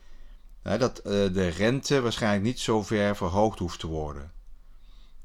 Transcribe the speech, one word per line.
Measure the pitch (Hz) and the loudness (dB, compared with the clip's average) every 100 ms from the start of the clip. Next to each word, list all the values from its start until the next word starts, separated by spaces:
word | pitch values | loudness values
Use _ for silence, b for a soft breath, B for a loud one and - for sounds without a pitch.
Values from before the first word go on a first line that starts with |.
| b b b b b - | b b b b b -10
hè, | 92 107 | -2 2
dat, | 127 - | 2 0
eh, | 104 | 0
de | 101 98 92 90 | 2 4 4 2
rente | 82 107 135 - 143 | 2 2 2 2 2
waarschijnlijk | 120 - 110 101 | 2 0 2 2
niet | 107 127 | 0 -2
zo | - 110 | 0 0
ver | 98 107 101 101 | 2 2 2 2
verhoogd | 92 95 110 - | 0 4 4 2
hoeft | 87 - | -6 -4
te | 82 | -6
worden. | 80 76 71 71 - - - - - - - - - | -4 -4 -8 -12 -16 -16 -18 -18 -20 -20 -20 -20 -16